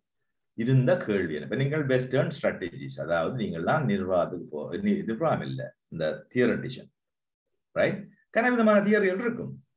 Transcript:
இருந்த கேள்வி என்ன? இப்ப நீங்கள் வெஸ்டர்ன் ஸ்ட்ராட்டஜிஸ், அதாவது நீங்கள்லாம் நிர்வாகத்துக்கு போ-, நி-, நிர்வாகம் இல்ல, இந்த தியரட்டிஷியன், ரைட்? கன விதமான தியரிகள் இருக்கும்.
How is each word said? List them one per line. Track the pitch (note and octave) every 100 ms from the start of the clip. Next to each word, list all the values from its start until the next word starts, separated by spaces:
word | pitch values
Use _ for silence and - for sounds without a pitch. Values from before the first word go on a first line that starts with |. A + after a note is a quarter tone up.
| _ _ _ _ _
இருந்த | - A#2 C3+ C3+ F3+
கேள்வி | - G2+ F2
என்ன? | D2+
இப்ப | D2 A#2
நீங்கள் | C#3 D#3
வெஸ்டர்ன் | C3+ B2+ - C3 E3+ -
ஸ்ட்ராட்டஜிஸ், | G#2 - F2 - C2+ -
அதாவது | D2+ E2+ E2 B2
நீங்கள்லாம் | G2 E2 F2+ D#3
நிர்வாகத்துக்கு | B2 G2+ F#2 F2+ E2 F2+ -
போ-, | D2+ C2+
நி-, | F2 G#2 G2
நிர்வாகம் | F2+ A2 D#3+ G2+
இல்ல, | C2+ C2 - - _
இந்த | E2 D#2 - -
தியரட்டிஷியன், | B2 A#2+ - - - - _ _ _ _ _ _ _ _
ரைட்? | - - - - _ _ A3
கன | B3
விதமான | A#3+ A3 G#3
தியரிகள் | G3+ G#3 F#3+ F#3+
இருக்கும். | A#3 - C3+ C3+ _